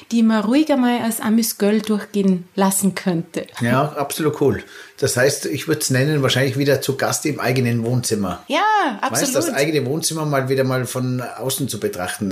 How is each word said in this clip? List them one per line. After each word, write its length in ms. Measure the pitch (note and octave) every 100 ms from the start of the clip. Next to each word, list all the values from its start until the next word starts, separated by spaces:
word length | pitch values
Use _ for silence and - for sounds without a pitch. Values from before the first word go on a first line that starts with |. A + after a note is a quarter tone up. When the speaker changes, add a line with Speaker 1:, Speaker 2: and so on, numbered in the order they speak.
| -
Speaker 1:
die 140 | A#3
man 160 | A3+ A3
ruhig 280 | G#3 C4+ D#4
einmal 300 | C#4 B3 A#3+
als 180 | A3+ A3
Amüs 380 | A3 A3+ A3+ -
Göll 220 | G3+ G#3+
durchgehen 680 | G#3+ G#3 - G#3 G3 F3+ F3 -
lassen 400 | G3 G3 G3 F#3
könnte. 500 | - E3+ D#3+ - - -
Speaker 2:
Ja, 220 | A#2 B2 D3
absolut 480 | D3 C#3+ - D#3 D3
cool. 240 | C#3 G2 - - - -
Das 160 | - -
heißt, 300 | C3+ - -
ich 220 | C3+ -
würd's 220 | D3+ -
nennen, 320 | C3 C#3 D3+
wahrscheinlich 360 | C3 B2 C#3 B2
wieder 220 | C#3+ C3
zu 160 | - C3
Gast 280 | A2 -
im 140 | D#3 C3
eigenen 460 | G#2+ C3 A#2+ A#2+
Wohnzimmer. 580 | A2+ B2+ - G#2+ F#2+ F2 -
Speaker 1:
Ja, 100 | D4 G#4 G#4+ E4 G3+
Speaker 2:
Weißt, 220 | B3+ C4+
Speaker 1:
absolut. 140 | C#4+ B3
Speaker 2:
das 140 | -
eigene 320 | B2+ D3+ D3+ B2
Wohnzimmer 380 | D#3 E3+ D#3+ D3+
mal 220 | C#3 B2+
wieder 160 | C3+
mal 220 | C3 C3 B2
von 340 | B2+ B2+ B2+
außen 480 | B2 - B2 - C3
zu 100 | A2
betrachten, 500 | G#2+ F2+ F2+ - G2+